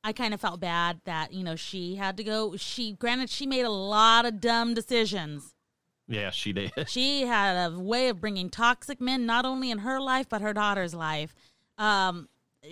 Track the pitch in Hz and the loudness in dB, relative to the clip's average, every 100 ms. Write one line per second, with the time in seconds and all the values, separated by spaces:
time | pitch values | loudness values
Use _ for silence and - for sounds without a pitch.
0 | 214 214 233 214 202 175 175 170 170 170 | -6 -4 -4 -2 -4 -4 -2 0 0 -2
1 | - 165 156 190 180 160 - 190 175 190 | -6 -6 -4 -6 -6 -6 -8 -8 -6 -4
2 | 196 190 202 214 214 180 - - 226 202 | -4 -4 -4 -2 -2 -6 -8 -6 -6 -4
3 | 240 247 262 - 277 262 240 202 196 208 | -2 0 -2 -4 -2 0 0 0 0 6
4 | 226 226 240 214 233 233 233 233 - 240 | 8 8 6 2 2 2 2 0 0 2
5 | 214 190 156 147 - _ _ _ _ _ | 2 -2 -6 -10 -14 _ _ _ _ _
6 | - 110 101 - 104 98 101 - 156 - | -6 -4 -2 -2 -2 -2 -2 -4 -4 0
7 | 262 285 254 226 202 180 175 170 185 240 | 0 2 2 2 2 2 0 -2 -2 0
8 | 254 196 214 196 180 - 233 247 - 277 | 0 0 -4 -4 -6 2 2 2 -4 -6
9 | 247 262 233 226 254 262 262 220 214 269 | -2 0 2 2 0 -2 -4 -4 -2 -2
10 | 269 262 262 214 214 208 208 202 175 165 | 0 0 0 -4 -2 0 0 2 -2 -4
11 | 156 156 151 - _ _ _ - 214 202 | -4 -2 -4 -12 _ _ _ -2 2 4
12 | 190 175 156 _ _ _ 151 | 2 0 -10 _ _ _ -10